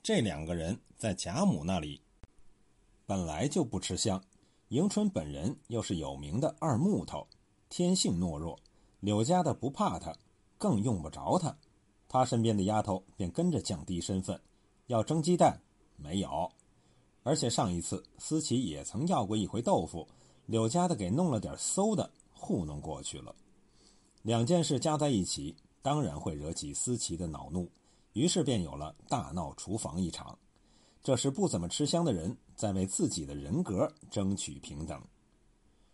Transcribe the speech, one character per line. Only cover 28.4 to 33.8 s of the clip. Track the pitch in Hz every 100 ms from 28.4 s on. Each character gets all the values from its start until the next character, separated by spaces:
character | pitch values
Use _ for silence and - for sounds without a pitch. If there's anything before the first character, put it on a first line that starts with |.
便 | 143 117
有 | 82 71
了 | 76 - -
大 | 131 80
闹 | 85 76
厨 | - - 107
房 | - 82
一 | 90
场。 | 80 - - _ _ _ _ _ _
这 | - 127
是 | 139
不 | 135 190
怎 | 98
么 | 85
吃 | - 147
香 | 170
的 | 170
人 | 95 82 - -
在 | - 110
为 | 95
自 | 92 - 160
己 | -
的 | 71
人 | 71 69 120
格 | 180 95